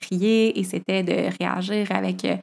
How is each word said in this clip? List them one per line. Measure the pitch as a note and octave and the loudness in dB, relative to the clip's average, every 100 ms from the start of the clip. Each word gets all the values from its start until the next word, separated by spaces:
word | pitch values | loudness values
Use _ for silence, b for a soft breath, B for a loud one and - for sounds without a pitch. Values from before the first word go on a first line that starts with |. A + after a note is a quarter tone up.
crier | - F3+ G#3 A3 A3 - | -4 0 4 4 4 2
et | |
c'était | F#3 F3 F#3 F#3+ | -2 -4 -2 -2
de | F3+ F3+ F#3 F#3 | 0 0 0 -2
réagir | F3+ F#3 F#3 G#3 G3 | -2 -2 -2 -2 0
avec, | F#3+ F#3+ F#3 - | -2 -2 -2 -2
euh, | F#3+ | -2